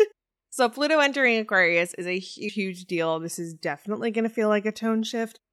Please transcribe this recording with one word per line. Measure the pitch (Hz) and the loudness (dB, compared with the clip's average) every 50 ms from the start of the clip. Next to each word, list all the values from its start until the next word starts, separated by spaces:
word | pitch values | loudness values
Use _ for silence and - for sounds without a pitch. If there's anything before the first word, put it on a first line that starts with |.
| 415 415 - _ _ _ _ _ _ _ | 2 2 0 _ _ _ _ _ _ _
So | - - 247 233 | -2 0 0 0
Pluto | 226 269 294 302 320 302 | 0 0 0 2 4 4
entering | 285 277 269 285 262 240 226 | 4 2 2 2 2 2 2
Aquarius | 220 214 - 208 185 180 170 175 170 175 175 - | 2 0 2 2 4 4 4 4 2 2 0 -4
is | - 175 | -6 -6
a | 180 180 | -4 -4
hu-, | 190 185 - - - - | -4 -6 -8 -12 -10 -8
huge | 208 196 214 196 190 180 180 180 | -6 -4 -4 -4 -4 -6 -8 -8
deal. | - 180 165 165 165 160 160 | -4 -2 0 0 0 0 -2
This | 165 165 - - | -4 -6 -8 -8
is | 170 165 160 | -8 -10 -10
definitely | - - 160 143 - - 196 214 - - 233 | -6 -6 -6 -6 -6 -6 -6 -6 -4 -4 -2
gonna | 214 226 226 220 | 0 0 -2 -2
feel | 220 226 214 | 0 0 2
like | 214 208 208 196 | 2 2 2 0
a | 214 | -2
tone | 208 - 220 226 220 220 220 | -4 -2 -2 0 0 0 -2
shift, | - - 226 226 220 - _ _ _ | -2 -4 -6 -6 -6 -8 _ _ _